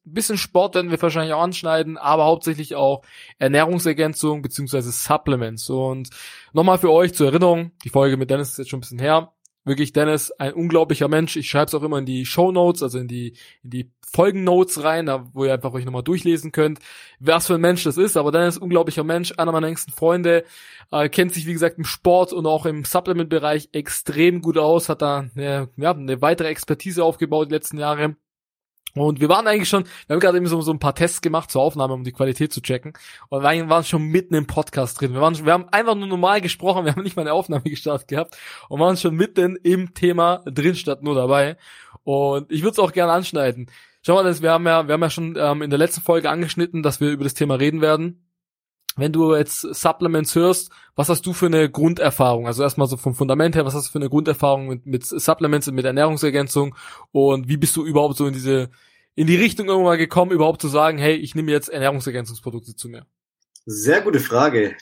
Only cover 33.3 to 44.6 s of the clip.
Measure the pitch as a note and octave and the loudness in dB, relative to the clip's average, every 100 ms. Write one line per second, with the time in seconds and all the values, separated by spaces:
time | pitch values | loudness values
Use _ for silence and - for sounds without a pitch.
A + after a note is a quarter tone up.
33.3 | C#3 C#3+ E3 D#3+ E3 D#3 E3 D#3 E3 F3+ | 0 2 2 2 2 2 -2 2 0 2
34.3 | D#3+ D3 - D3+ C#3+ B2 - C3+ B2+ D#3 | -2 0 -4 -4 -4 -4 -4 -4 2 0
35.3 | D#3+ D#3 F3 F3 G3+ A#3 G#3 G3 F3+ F3+ | 2 2 2 2 0 2 -2 -2 0 2
36.3 | G#3 F3+ - F#3 F#3 D#3+ C3+ G3 F3+ D#3 | 2 0 -4 -2 0 0 -2 -4 -6 -2
37.3 | E3 F#3 D3 D3+ D3 D#3 C#3+ - C#3+ E3 | -2 -2 -4 -4 -6 -4 -6 -4 -6 -6
38.3 | - - - - C#3+ F3 F3+ E3+ D#3+ G#3 | -10 -20 -20 -8 0 2 2 0 0 0
39.3 | - F3+ F3+ F3 F#3 F3+ - F3 E3+ E3+ | 2 0 0 0 0 -2 -2 0 2 2
40.3 | F3+ C#3 C3+ D#3 F3 - C#3 D3 C#3 B2+ | 0 -4 -2 0 0 -4 -6 -2 0 2
41.3 | C#3 C#3+ E3+ - - - - - C#3 C#3+ | 2 0 -4 -18 -20 -20 -12 -2 0 0
42.3 | C#3 D3 D#3 G3 A3 F#3 F#3 E3+ F3 F3+ | -2 -4 -2 0 2 2 2 2 2 0
43.3 | D#3 C3 A#2+ B2 - _ _ - F#3 F#3 | -2 -2 -2 -10 -18 _ _ 2 4 4
44.3 | D#3 D#3+ E3 | 2 2 2